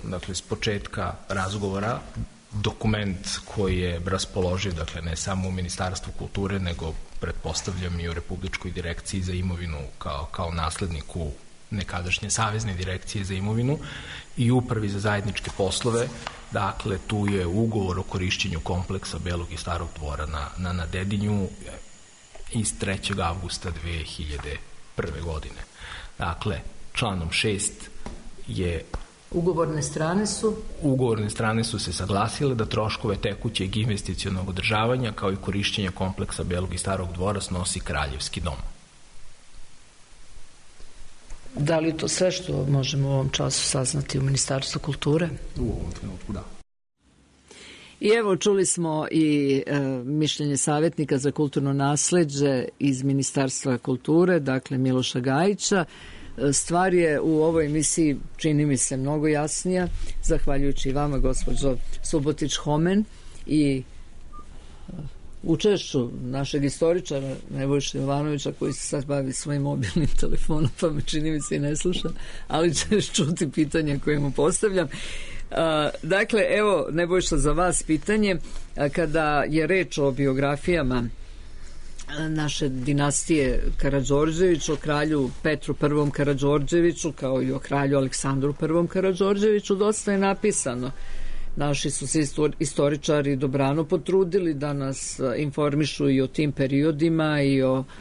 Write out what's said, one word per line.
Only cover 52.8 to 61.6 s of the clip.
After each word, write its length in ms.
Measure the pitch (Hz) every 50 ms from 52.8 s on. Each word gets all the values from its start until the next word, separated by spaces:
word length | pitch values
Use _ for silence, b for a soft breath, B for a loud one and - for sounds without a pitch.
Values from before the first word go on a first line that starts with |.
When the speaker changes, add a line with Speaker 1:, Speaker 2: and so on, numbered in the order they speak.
| 131 143 131 127 131
Speaker 2:
Ministarstva 760 | 139 135 139 131 - - 143 135 127 - - - 139 123
kulture, 600 | 120 - 135 127 123 - - 151 170 180 175 180 165
dakle 380 | 139 135 131 131 - - 139
Miloša 420 | 127 131 131 127 127 123 - - 131
Gajića. 640 | 123 135 131 147 175 202 208 - - - 202 185 156 - B B B B B B B B B
E, 160 | B 127 143 139
stvar 400 | - - - 165 175 185 190 180
je 260 | 175 170 156 147 127
u 240 | - 160 160 151 156
ovoj 220 | 165 160 165 151
emisiji, 520 | 143 151 156 143 - - 175 160 147 135 - - - -
čini 280 | - - 156 151 147 151
mi 120 | 147 135
se, 200 | 120 - - 139
mnogo 300 | 131 131 143 151 151 151
jasnija, 600 | 156 151 143 151 151 - - - 180 185 180 175 - - B B B B B -
zahvaljujući 680 | - - - - 143 139 139 139 139 135 - - 135
vama, 260 | 127 143 147 147 139
gospođo 600 | 127 131 131 127 - - 127 127 -